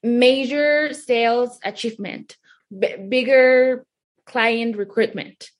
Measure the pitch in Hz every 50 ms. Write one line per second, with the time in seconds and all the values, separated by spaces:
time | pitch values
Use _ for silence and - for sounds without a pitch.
0 | - 226 240 240 247 254 262 269 269 240 277 294 294 294 294 294 302 294 254 254
1 | - - 247 233 233 233 233 240 247 240 240 - - - 214 - - 233 220 -
2 | 202 175 - - - _ - _ _ _ _ _ _ _ 202 190 196 - - -
3 | 196 196 226 254 254 226 269 254 254 254 262 254 254 262 254 247 254 _ _ _
4 | _ _ _ _ _ - - 247 226 226 233 226 233 233 226 208 202 196 - 226
5 | 220 - - - - - - _ - - _ _